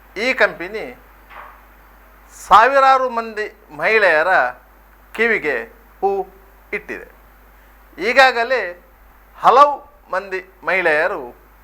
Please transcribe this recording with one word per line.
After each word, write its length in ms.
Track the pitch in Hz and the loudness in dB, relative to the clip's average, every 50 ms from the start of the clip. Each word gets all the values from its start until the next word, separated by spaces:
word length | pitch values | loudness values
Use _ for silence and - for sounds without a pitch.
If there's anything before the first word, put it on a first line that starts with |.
| - - - | -20 -16 -10
ಈ 160 | 185 226 254 262 | -4 -4 -2 0
ಕಂಪನಿ 500 | 240 220 196 165 151 165 185 214 208 170 127 123 - - - - - - - - - - - - - - - - - - - - - - - - - - - - - - | 0 0 0 0 -6 -12 -12 -12 -12 -12 -14 -16 -18 -20 -20 -20 -20 -20 -20 -20 -20 -20 -20 -20 -20 -20 -20 -20 -20 -20 -20 -20 -20 -20 -20 -20 -20 -20 -20 -20 -20 0
ಸಾವಿರಾರು 600 | - 185 208 226 262 277 269 269 269 269 262 262 254 | 4 6 6 6 6 4 4 4 4 4 2 0 -2
ಮಂದಿ 480 | 233 226 226 226 214 208 214 - - _ - - 151 | -4 -6 -8 -6 -8 -8 -8 -10 -12 _ -20 -20 -10
ಮಹಿಳೆಯರ 560 | 147 160 185 220 220 208 185 160 151 160 185 185 160 131 123 127 - - - - - _ _ _ _ _ _ - | -4 -2 0 2 2 4 4 4 2 2 2 2 2 0 0 -4 -10 -18 -20 -20 -20 _ _ _ _ _ _ -6
ಕಿವಿಗೆ 400 | - 226 233 214 175 139 151 135 113 113 117 - - - - - - | -4 -2 -2 -2 -2 -4 -4 -6 -6 -8 -10 -16 -20 -20 -20 -10 -6
ಹೂ 100 | - 196 196 196 190 - - - - - _ _ _ _ - | -4 -4 -4 -4 -8 -10 -16 -20 -20 -20 _ _ _ _ -12
ಇಟ್ಟಿದೆ. 340 | 196 - - 117 87 - - - - - - - - _ - - - _ - _ _ - _ - | -12 -10 -12 -14 -14 -14 -18 -20 -20 -20 -20 -20 -20 _ -20 -20 -20 _ -20 _ _ -20 _ -14
ಈಗಾಗಲೇ 640 | 143 170 220 240 269 262 262 240 233 233 247 262 240 196 175 175 - - _ _ _ - - - _ _ _ - | -8 -6 0 2 4 4 4 2 0 -2 -2 -4 -4 -4 -6 -10 -14 -20 _ _ _ -20 -20 -20 _ _ _ -12
ಹಲವು 360 | - - 175 220 262 285 294 294 269 - - - _ _ - | 0 2 4 6 6 6 4 2 -2 -10 -18 -20 _ _ -10
ಮಂದಿ 400 | - 185 202 196 185 185 - - _ _ - | -10 -10 -8 -8 -10 -10 -10 -14 _ _ -6
ಮಹಿಳೆಯರು 580 | 160 175 190 175 165 151 151 165 196 202 165 127 120 120 - _ _ _ _ | -4 -4 -2 0 0 0 0 -2 -2 -4 -8 -10 -14 -18 -20 _ _ _ _